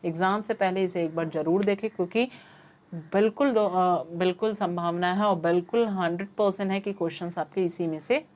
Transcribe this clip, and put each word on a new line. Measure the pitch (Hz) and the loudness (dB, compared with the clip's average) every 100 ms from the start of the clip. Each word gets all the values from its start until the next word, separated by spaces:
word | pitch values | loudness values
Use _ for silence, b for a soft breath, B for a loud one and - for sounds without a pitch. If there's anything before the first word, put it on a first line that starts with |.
एग्जाम | 180 165 185 208 | -4 0 0 0
से | 214 | -2
पहले | 220 190 185 | 0 0 2
इसे | 185 185 | 0 0
एक | 165 165 | -2 -2
बार | 165 | -4
ज़रूर | 160 151 180 | -2 2 2
देखें, | 208 202 220 | 2 0 -4
क्योंकि | - 180 220 247 B B B B B _ | -4 -2 0 -2 B B B B B _
बिल्कुल | 170 156 196 214 214 285 | -12 -2 2 2 2 2
दो, | 220 208 | 4 2
अ, | 180 180 175 | 2 2 2
बिल्कुल | 160 170 180 180 220 | -2 0 0 0 -2
संभावना | 208 185 175 170 170 180 | -2 -2 -2 -2 0 0
है | 185 | 2
और | 208 180 | 2 2
बिल्कुल | 165 175 175 233 226 | 2 0 2 0 2
हंड्रेड | 190 175 170 196 | 0 -2 -2 -6
परसेंट | - 202 190 196 | 0 0 2 -2
है | 196 | -2
कि | 202 | -4
क्वेश्चंस | 196 165 156 175 175 | -4 -4 -4 -8 -6
आपके | 151 - | -6 -2
इसी | 180 - 170 | -2 -2 -4
में | 156 | -4
से | - 294 311 | 0 -2 -2